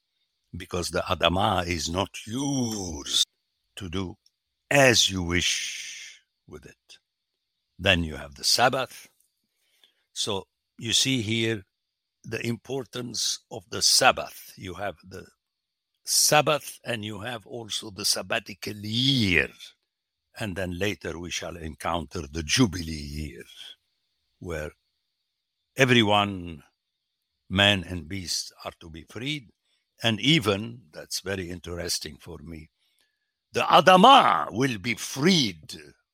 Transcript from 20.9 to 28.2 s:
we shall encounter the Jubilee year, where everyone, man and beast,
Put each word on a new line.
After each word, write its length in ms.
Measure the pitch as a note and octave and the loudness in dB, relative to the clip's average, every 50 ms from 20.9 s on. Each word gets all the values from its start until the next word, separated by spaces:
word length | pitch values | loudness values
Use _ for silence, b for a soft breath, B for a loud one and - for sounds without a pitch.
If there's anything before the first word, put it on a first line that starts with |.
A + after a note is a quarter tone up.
| F#2+ - - F#2 D#2 E2+ | -2 -4 -8 -10 -8 -8
we 120 | F2+ E2+ | -8 -8
shall 260 | - - F#2 D#2+ E2 | -8 -8 -8 -10 -12
encounter 680 | E2+ D#2+ D#2 D2+ - - F2 E2 E2+ D2+ - - - D2 | -10 -12 -12 -10 -8 -6 -4 -4 -4 -6 -6 -10 -10 -10
the 180 | C#2 D2+ E2 D#2 | -8 -8 -8 -4
Jubilee 500 | C#2+ - C3+ C3 F#2 D#2+ F2+ E2 D#2+ D#2+ | -2 2 2 2 2 0 -6 -8 -8 -8
year, 500 | D2+ D2 C#2+ C#2+ D#2 D#2 C#2+ - A1+ - - - - - - - _ _ _ _ _ _ _ _ _ _ _ _ _ | -10 -10 -10 -8 -8 -8 -10 -12 -16 -20 -20 -20 -20 -20 -20 -20 _ _ _ _ _ _ _ _ _ _ _ _ _
where 320 | F#2+ F2+ E2 D2+ D2+ D2+ - _ _ _ _ _ _ _ _ _ _ _ _ _ _ _ _ _ _ _ _ | -10 -8 -8 -8 -8 -10 -12 _ _ _ _ _ _ _ _ _ _ _ _ _ _ _ _ _ _ _ _
everyone, 880 | - C3+ B2 B2+ A#2+ G#2+ G2+ G#2 G#2 G2+ G2+ G2 F2+ F2 E2+ E2 C#2+ - _ _ _ _ _ _ _ _ _ _ _ _ _ _ _ _ _ | 0 2 4 4 2 4 4 2 2 0 0 -4 -10 -12 -12 -14 -16 -20 _ _ _ _ _ _ _ _ _ _ _ _ _ _ _ _ _
man 340 | F#2+ G2 G2+ G2+ G#2 F#2+ E2 | 2 4 6 6 4 2 -2
and 240 | - F#2 F2 D2+ | -6 -10 -10 -8
beast, 460 | D2+ G2 G2 | -10 -12 -10